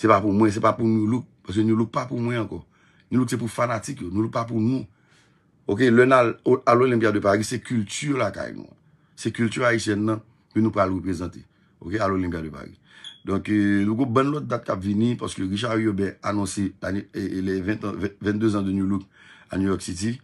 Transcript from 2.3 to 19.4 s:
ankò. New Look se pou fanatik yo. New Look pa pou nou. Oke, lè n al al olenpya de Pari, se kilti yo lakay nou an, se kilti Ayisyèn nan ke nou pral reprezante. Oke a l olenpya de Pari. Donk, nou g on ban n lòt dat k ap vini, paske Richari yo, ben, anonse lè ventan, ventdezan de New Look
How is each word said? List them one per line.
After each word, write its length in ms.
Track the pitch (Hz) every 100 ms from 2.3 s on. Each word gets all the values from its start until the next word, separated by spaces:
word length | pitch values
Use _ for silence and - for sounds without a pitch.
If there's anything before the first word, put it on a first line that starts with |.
| 120
ankò. 220 | 98 85 - _ _ _ -
New 100 | 120
Look 120 | 123
se 60 | 120
pou 120 | 117
fanatik 480 | - 120 110 - -
yo. 40 | 87
New 160 | 98
Look 80 | 113 120
pa 100 | 117
pou 140 | 117
nou. 220 | 110 131 - _ _ _ _ _ _ _ -
Oke, 220 | 101 131
lè 160 | 117 127
n 80 | 131
al 160 | 113 - - 131
al 200 | - 120 127
olenpya 260 | 117 110
de 80 | 101
Pari, 200 | 101 107
se 160 | 104 123
kilti 480 | - 120 98 - 147
yo 120 | 131
lakay 340 | 104 82 62 52
nou 80 |
an, 120 | - - _ _ _ -
se 140 | 117
kilti 260 | 113 113 131
Ayisyèn 460 | 123 113 104 101 107
nan 140 | 110 - _ _
ke 100 | 110
nou 80 | 110
pral 220 | 104 92
reprezante. 500 | 92 90 85 90 - - _ _ _
Oke 160 | 85 107
a 80 | 98
l 80 | 95
olenpya 240 | 90 85 78
de 60 |
Pari. 180 | 71 50 - _ - - - -
Donk, 220 | 95 - 107 101 101
nou 140 | 101 110
g 80 | 131
on 80 | 117
ban 80 |
n 80 | 139 151
lòt 100 | 127
dat 160 | 117
k 80 | -
ap 80 | 104
vini, 320 | 98 104 117 113
paske 240 | 95 -
Richari 400 | 95 101 117 110
yo, 80 | 110
ben, 240 | 98 95 -
anonse 460 | 104 101 95 - 95
lè 880 | - 92 98 - 101 95 95 95 95 95
ventan, 340 | 107 104 90 98 -
ventdezan 400 | 101 107 110 104
de 80 | 98
New 160 | 98 95
Look 160 | 98 95 _ - -